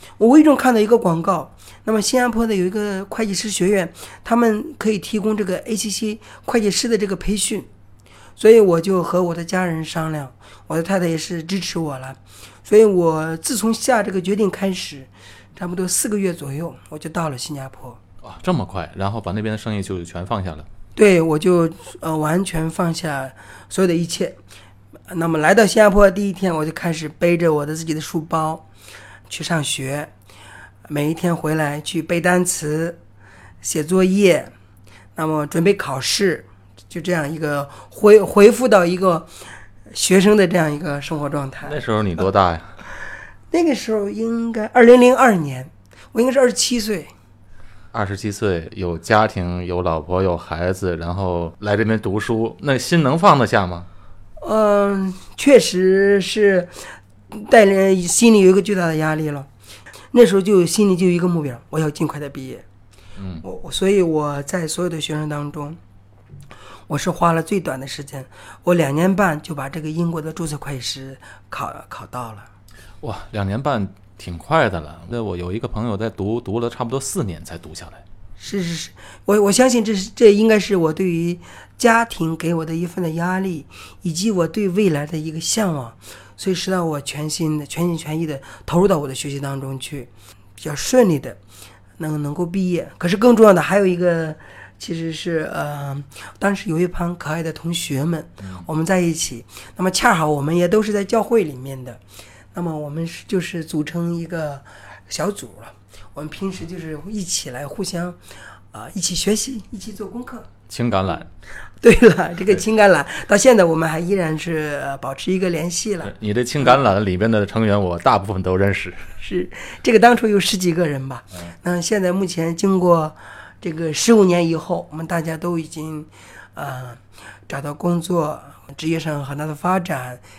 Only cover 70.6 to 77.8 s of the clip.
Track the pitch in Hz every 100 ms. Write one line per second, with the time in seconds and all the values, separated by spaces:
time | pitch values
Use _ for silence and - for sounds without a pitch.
70.6 | 143 135 - 135 135 131 - - - -
71.6 | - - - - 113 123 117 104 - -
72.6 | - - - - 135 95 - 110 98 110
73.6 | 139 123 95 - - - - 85 - 160
74.6 | 117 82 73 82 87 117 107 87 87 104
75.6 | 95 104 117 101 113 - 98 117 107 110
76.6 | 120 - 117 135 - 196 107 78 82 85
77.6 | - 85